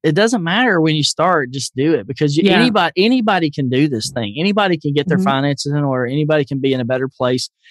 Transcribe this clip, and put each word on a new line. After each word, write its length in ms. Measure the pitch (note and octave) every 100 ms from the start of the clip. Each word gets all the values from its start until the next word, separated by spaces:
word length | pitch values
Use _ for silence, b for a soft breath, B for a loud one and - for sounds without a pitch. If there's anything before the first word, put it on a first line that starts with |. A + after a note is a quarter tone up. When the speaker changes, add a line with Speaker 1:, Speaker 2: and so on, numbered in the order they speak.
Speaker 1:
It 120 | D#3+ D#3
doesn't 280 | A3 B3
matter 380 | E3 G3 B3+ F3+
when 140 | D#3+ D#3
you 80 |
start, 480 | C#3+ - E3 F3 B2+
just 240 | C3+ - B2
do 180 | D3
it," 140 | D3 G2
because 280 | C3+ D3+ C#3+
you, 80 |
Speaker 2:
Yeah. 160 | G3+ F3+
Speaker 1:
anybody, 320 | B3 G#3 E3+ E3
anybody 540 | G#3 B3+ A3 F#3+ D#3+
can 180 | D3 C3
do 180 | B2+ D3+
this 240 | A#2+ -
thing. 220 | C3+ G#2+ A2
Anybody 380 | F#3 G3+ G3 E3
can 160 | D3
get 140 | C#3+ C#3+
their 100 | C#3+
Speaker 2:
Mm-hmm. 80 | F#3
Speaker 1:
finances 460 | C3+ C#3+ C#3+ C#3+
in 120 | D3
order. 240 | C#3+ B2+ B2
Anybody 360 | C#3 D3+ D3+
can 160 | C#3 C#3
be 140 | C3+
in 80 | C3
a 40 | A#2
better 220 | B2+ C3
place 440 | _ B2+ B2+ - _ b